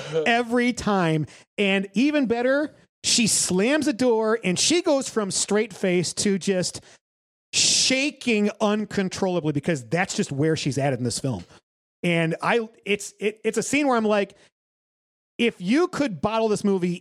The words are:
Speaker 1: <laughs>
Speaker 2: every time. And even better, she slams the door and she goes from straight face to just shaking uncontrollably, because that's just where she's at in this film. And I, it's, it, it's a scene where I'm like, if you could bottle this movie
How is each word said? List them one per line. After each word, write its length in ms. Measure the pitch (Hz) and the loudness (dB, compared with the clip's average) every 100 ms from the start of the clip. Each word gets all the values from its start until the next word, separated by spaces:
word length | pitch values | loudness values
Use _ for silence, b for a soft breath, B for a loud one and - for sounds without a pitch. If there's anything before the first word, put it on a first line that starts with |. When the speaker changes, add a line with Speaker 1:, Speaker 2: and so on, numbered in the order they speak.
| 143 | -2
Speaker 1:
<laughs> 200 | 156 156 | -2 2
Speaker 2:
every 460 | 233 233 247 247 | 2 2 0 0
time. 540 | 233 - 196 165 156 151 B _ - | 0 0 2 2 0 -2 B _ -2
And 300 | 202 196 196 | 0 0 0
even 320 | 208 285 294 | 0 2 2
better, 500 | 233 233 247 277 302 b b _ | 0 0 0 0 -2 b b _
she 220 | - - 214 | -2 2 2
slams 580 | - - 185 220 311 | 0 0 0 2 2
the 80 | 285 | 0
door 460 | 214 254 220 220 226 | 0 2 2 2 0
and 160 | 185 175 | 0 0
she 220 | - 349 | 2 2
goes 300 | 339 277 - | 2 0 0
from 200 | 220 196 | -4 -2
straight 440 | - - 208 214 | -2 0 0 0
face 400 | - 190 180 160 | -2 0 0 0
to 240 | - 208 190 | -2 0 0
just 420 | - 185 170 - B B _ _ _ _ _ | 0 0 -2 -6 B B _ _ _ _ _
shaking 960 | - - - - 262 294 294 247 214 208 - | 0 2 2 2 2 0 -2 0 2 2 0
uncontrollably, 920 | 208 214 208 - 185 - 190 175 156 | 0 0 -2 -4 -4 -2 -2 0 0
because 300 | 143 180 151 110 | 0 -2 -2 -2
that's 260 | 165 185 | -2 -2
just 160 | - 185 | -2 -2
where 240 | 139 156 | 0 0
she's 220 | 156 147 131 | 0 -2 0
at 160 | 143 | 0
in 100 | 120 | 0
this 160 | 120 - | -2 -2
film. 260 | 135 98 - B _ _ _ _ | -4 -6 -8 B _ _ _ _
And 340 | 175 170 165 165 | -2 0 0 -2
I, 260 | 170 233 220 - | 0 0 -2 -8
it's, 300 | 196 202 - - | -6 -6 -6 -6
it, 220 | 208 214 | -6 -4
it's 140 | 220 220 | -4 -4
a 60 | |
scene 240 | - 285 285 | -2 0 2
where 80 | 233 | 2
I'm 80 | |
like, 300 | 214 208 196 - b _ _ _ _ _ _ _ _ - | 2 0 -2 -8 b _ _ _ _ _ _ _ _ -2
if 200 | 233 - | -2 0
you 300 | 180 285 359 | 0 2 2
could 320 | - 277 165 | 0 -4 -2
bottle 280 | 208 226 226 | -2 0 0
this 140 | 202 | 0
movie 360 | 202 190 180 175 | 0 0 0 -4